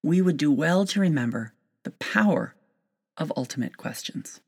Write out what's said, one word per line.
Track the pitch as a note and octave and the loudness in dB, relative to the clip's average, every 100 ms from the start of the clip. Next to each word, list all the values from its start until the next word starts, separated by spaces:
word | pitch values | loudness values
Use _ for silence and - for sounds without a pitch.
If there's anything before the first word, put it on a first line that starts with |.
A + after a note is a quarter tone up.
we | D3+ F3+ | 2 4
would | F3+ D3+ | 4 2
do | D3+ | 2
well | C3+ D#3+ F3+ G3 | 2 4 2 2
to | G3+ | 2
remember | F#3 D3 A#2+ A#2 A2+ _ _ _ | 2 2 0 -4 -8 _ _ _
the | - | -14
power | - - G#3 G#3+ F3 - _ _ _ _ _ _ - | -10 -2 2 2 2 -2 _ _ _ _ _ _ -10
of | D#3 - | -6 -4
ultimate | B2 - A#2+ - | -6 -6 -8 -8
questions. | A#2 A#2 - - - - | -12 -10 -10 -12 -14 -20